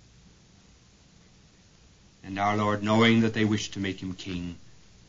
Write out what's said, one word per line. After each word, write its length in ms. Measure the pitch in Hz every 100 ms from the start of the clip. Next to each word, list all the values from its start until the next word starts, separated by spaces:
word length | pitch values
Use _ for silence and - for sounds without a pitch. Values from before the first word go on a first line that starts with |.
| - - - - - - - - - - - - - - - _ - - - - - _
And 160 | 95 98
our 160 | 101 107
Lord, 280 | 104 104
knowing 380 | 104 110 113 113
that 120 | 113
they 120 | 110 107
wished 280 | 107 -
to 60 | 101
make 220 | 95 92
him 120 | 95
king, 440 | 92 - 87 87 82 - - - -